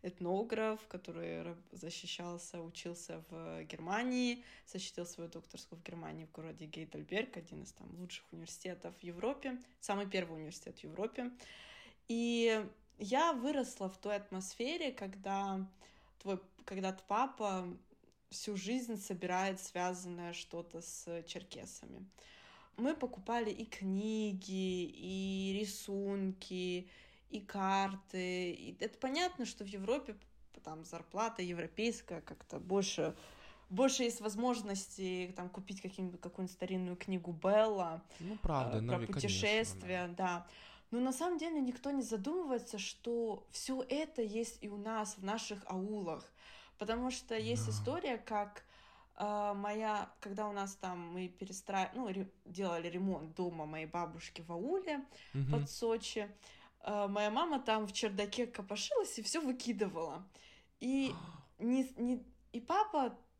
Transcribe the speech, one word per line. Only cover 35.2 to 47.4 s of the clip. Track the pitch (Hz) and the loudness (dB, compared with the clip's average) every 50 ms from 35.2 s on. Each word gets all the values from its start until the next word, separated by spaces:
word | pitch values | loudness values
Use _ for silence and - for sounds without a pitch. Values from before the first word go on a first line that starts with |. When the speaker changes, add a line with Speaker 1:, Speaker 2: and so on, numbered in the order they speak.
| 180 180 190 190 | -2 -2 -4 -6
Speaker 1:
там | 180 185 | -6 -6
купить | 185 - 190 - 202 190 | -6 -8 -8 -8 -8 -6
каким-нибудь, | - 190 190 - 185 180 175 - | -6 -8 -4 -2 -4 -4 -4 -6
какую-нибудь | - 185 190 - 185 180 - | -8 -8 -4 -4 -4 -4 -2
старинную | - - 185 185 185 185 180 180 180 | -4 -4 0 0 0 0 0 -4 -6
книгу | - - 190 185 170 175 170 | -2 0 0 0 0 -2 -6
Белла, | 156 - 190 202 214 220 220 214 196 180 170 160 170 - - - - | 2 4 8 8 10 8 8 6 2 2 0 -2 -4 -8 -12 -14 -10
Speaker 2:
Ну, | 165 180 214 214 | -6 -6 -6 2
правда, | - - 156 139 127 120 110 110 | 2 4 4 6 4 4 2 2
Speaker 1:
э, | |
Speaker 2:
ну | 110 117 127 123 | 4 4 2 2
Speaker 1:
про | |
Speaker 2:
и | 117 110 | 2 0
конечно, | 196 - 127 104 101 92 208 208 214 220 226 233 - | 0 2 2 2 2 4 4 6 6 6 4 2 -2
Speaker 1:
путешествия, | - - 185 185 180 180 175 175 | -6 -4 -2 0 0 0 -2 0
Speaker 2:
да. | 180 | 0
Speaker 1:
да. | 190 180 180 175 175 - - - - - - - - - | 2 2 2 0 -2 -8 -16 -18 -18 -18 -20 -20 -10 -2
Но | - 240 | 0 2
на | 247 262 254 | 4 2 2
самом | 254 320 359 359 320 | 2 2 2 2 2
деле | 311 339 330 302 | 2 2 2 2
никто | 269 247 247 - - 269 | 2 2 0 -2 -2 0
не | 285 277 247 | 2 2 2
задумывается, | - 220 214 190 269 311 359 370 294 262 240 233 - - 208 | 2 0 0 0 2 0 0 2 2 0 0 0 -2 -6 -6
что | 196 - - - - 233 240 233 233 226 202 - - - | -4 -6 -6 -6 -4 -2 0 2 2 2 0 -2 -6 -10
все | - - - - 262 262 254 - | -8 -8 -2 -2 0 0 0 0
это | 277 285 311 311 311 - 233 | 2 0 0 0 0 0 0
есть | 214 202 220 233 226 - - - | 2 2 0 0 0 -2 -8 -8
и | 208 | -8
у | 202 208 | -6 -4
нас, | 202 220 220 220 214 202 - 196 | -4 -2 0 0 0 -2 -4 -4
в | 190 | -2
наших | 190 208 226 - - 208 196 196 - | 0 0 0 0 -4 -6 -6 -4 -4
аулах. | 185 185 185 208 214 208 196 170 160 143 - - - - - - - - - - - - | -2 -2 0 0 0 -2 0 -2 -2 -4 -6 -12 -20 -20 -20 -18 -18 -18 -18 -20 -8 -8
Потому | 208 202 226 240 247 254 | 0 0 2 2 2 0
что | 254 - - - 233 | 0 -2 -4 -2 -2
есть | 220 | 0